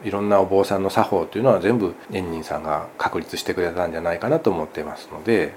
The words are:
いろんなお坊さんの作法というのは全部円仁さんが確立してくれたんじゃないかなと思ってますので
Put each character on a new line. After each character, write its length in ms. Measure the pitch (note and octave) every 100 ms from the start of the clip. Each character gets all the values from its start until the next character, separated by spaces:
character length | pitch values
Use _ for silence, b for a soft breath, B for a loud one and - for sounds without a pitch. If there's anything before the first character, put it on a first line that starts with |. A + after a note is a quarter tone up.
い 60 | A2
ろ 120 | G2+
ん 80 | G#2
な 100 | G2+
お 60 | F#2
坊 180 | G2
さ 140 | F#2+ G2
ん 40 |
の 60 | F#2+
作 220 | - G#2
法 140 | F#2+ D#2+
と 100 | G#2
い 60 |
う 20 |
の 60 | B2+
は 100 | G2
全 160 | F#2 A#2+
部 180 | F#2 - B
円 180 | F#2+ F2
仁 120 | E2
さ 160 | D#2+ D#2
ん 40 |
が 240 | D#2 D2+ E2 -
確 240 | - E2+
立 160 | E2 E2+
し 60 |
て 100 | -
く 80 | F#2
れ 80 | F2
た 180 | E2+ F2
ん 60 |
じ 60 | E2
ゃ 20 |
な 140 | E2+
い 40 | E2
か 120 | A2+
な 100 | D#3+
と 100 | A#2+
思 140 | E2+
っ 20 | D#2
て 160 | -
ま 140 | D2+ -
す 140 | -
の 100 | D#2
で 320 | D#2 A2 D2